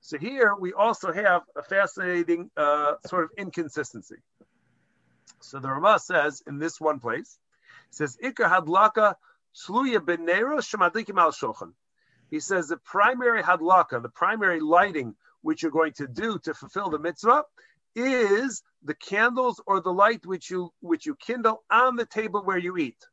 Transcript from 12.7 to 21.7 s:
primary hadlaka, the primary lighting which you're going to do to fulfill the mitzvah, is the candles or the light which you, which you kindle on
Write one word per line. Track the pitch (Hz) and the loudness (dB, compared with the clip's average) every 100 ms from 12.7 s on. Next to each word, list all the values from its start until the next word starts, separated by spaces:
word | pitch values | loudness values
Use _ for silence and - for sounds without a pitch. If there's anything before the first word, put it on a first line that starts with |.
| 165 | -8
primary | - 180 208 254 247 226 | -6 2 2 4 0 0
hadlaka, | 175 180 165 185 165 127 | 2 2 6 6 6 -2
the | 117 | -8
primary | - 175 220 196 170 | -2 -2 2 0 0
lighting | 156 170 202 160 120 101 _ _ | 4 4 4 0 -6 -10 _ _
which | 156 160 | -6 -4
you're | 160 | -2
going | 147 160 | 0 0
to | - 139 | -2 -10
do | 123 220 196 | -6 -6 -4
to | 165 151 | -8 -10
fulfill | - 190 202 | -10 -8 -6
the | 151 | -4
mitzvah, | 160 165 214 269 302 _ _ _ _ | -6 -4 2 2 0 _ _ _ _
is | - 254 254 214 202 269 214 _ _ | -6 -2 0 2 2 0 -8 _ _
the | 143 151 | -12 -12
candles | - 196 233 247 254 - - | -4 2 2 2 -2 -4 -2
or | 196 | -2
the | 175 | 0
light | 180 202 226 175 | 2 2 2 -6
which | 185 - | -10 -8
you, | 180 180 _ | -8 -8 _
which | 175 165 156 | -4 -4 -4
you | 143 | -10
kindle | - 247 220 220 | -6 -2 -2 -2
on | _ | _